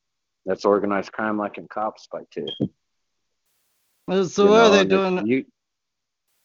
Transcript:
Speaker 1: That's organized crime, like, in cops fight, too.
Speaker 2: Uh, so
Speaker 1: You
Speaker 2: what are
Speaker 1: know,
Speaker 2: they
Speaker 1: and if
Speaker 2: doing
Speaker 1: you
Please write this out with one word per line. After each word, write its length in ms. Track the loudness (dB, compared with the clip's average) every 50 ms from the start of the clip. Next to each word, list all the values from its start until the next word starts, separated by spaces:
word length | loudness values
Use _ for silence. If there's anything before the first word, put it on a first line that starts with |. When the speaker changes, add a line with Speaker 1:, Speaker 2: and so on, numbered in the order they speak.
| _ _ _ _ _ _ _ _ -8
Speaker 1:
That's 200 | -8 -6 -2 0
organized 480 | 0 0 2 0 -2 -4 -4 -6 -8 -8
crime, 260 | -8 -6 -6 -4 -4
like, 180 | -6 -8 -10 -12
in 80 | -18 -14
cops 380 | -10 -8 -8 -8 -8 -12 -20
fight, 240 | -16 -16 -16 -16 _
too. 160 | -12 -12 -10 -10 -8 -8 -8 -8 _ _ _ _ _ _ _ _ _ _ _ _ _ _ _ _ _ _ _ _ _ _ _ _ _ _ -10 -4
Speaker 2:
Uh, 160 | -2 -2 -2
so 220 | -2 0 2 4
Speaker 1:
You 40 | 6
Speaker 2:
what 100 | 6 6
are 100 | 6 6
Speaker 1:
know, 20 | 6
Speaker 2:
they 80 | 4 4
Speaker 1:
and 100 | 4 2
if 80 | 0
Speaker 2:
doing 260 | 2 0 -2 -2 -2
Speaker 1:
you 180 | -2 -2 -2 -2 _ _ _ _ _ _ _ _ _ _ _ _ _ _ _ _ _ _ _ _